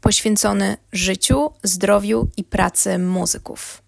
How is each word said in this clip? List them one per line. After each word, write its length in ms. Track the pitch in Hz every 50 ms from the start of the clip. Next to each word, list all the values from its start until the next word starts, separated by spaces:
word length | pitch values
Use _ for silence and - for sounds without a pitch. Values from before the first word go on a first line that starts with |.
poświęcony 760 | - 220 208 - - 220 214 208 - 214 202 202 196 190 208 - _ _ -
życiu, 600 | 185 180 185 190 185 - - 247 269 294 302 - _ -
zdrowiu 680 | 196 185 180 - 196 202 202 202 202 220 226 220 - -
i 80 | - 190
pracy 540 | _ - - 185 180 - - - 202 185 180
muzyków. 840 | 180 180 185 185 180 175 - - - - - - - - - - _